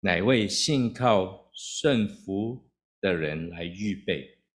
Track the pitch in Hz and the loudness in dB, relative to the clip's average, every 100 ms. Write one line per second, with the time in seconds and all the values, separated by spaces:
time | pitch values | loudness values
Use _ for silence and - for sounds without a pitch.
0 | 95 87 101 127 101 - - 143 120 - | 2 2 4 4 2 0 0 2 0 2
1 | 127 104 95 101 _ - - - 156 127 | 4 4 2 -6 _ -16 -12 -2 2 2
2 | 101 - - 98 110 127 _ _ _ _ | 0 -4 -4 -2 -2 -6 _ _ _ _
3 | 98 87 76 78 82 85 85 92 104 92 | 0 0 0 -4 -6 -8 -10 -6 -4 -4
4 | - 78 - _ _ | -4 -4 -6 _ _